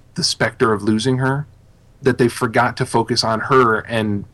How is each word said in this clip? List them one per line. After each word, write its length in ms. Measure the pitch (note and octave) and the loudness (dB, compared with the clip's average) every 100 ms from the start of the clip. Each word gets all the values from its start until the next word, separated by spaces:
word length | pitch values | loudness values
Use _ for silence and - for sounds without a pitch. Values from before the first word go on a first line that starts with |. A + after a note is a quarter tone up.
| - | -12
the 100 | - | -6
specter 500 | E3+ - A2+ - A#2 | -4 -2 -4 0 0
of 80 | G#2 | 2
losing 340 | G#2 G#2+ B2+ B2+ | 0 0 0 0
her 280 | C3 C#3 D3 - - _ _ - | 0 -2 -4 -14 -20 _ _ -4
that 160 | C3 B2 | -2 2
they 120 | A#2+ | 0
forgot 480 | - A#2 A2+ A#2+ A#2+ | 0 -2 0 0 -2
to 80 | B2+ | -2
focus 380 | A#2+ A2+ A#2 A2+ | -2 0 -2 -2
on 160 | A2+ | -2
her 380 | - C3+ A#2+ A2 | 2 4 4 2
and 420 | - A#2 A2 G2+ F#2+ | -2 -4 -2 -4 -6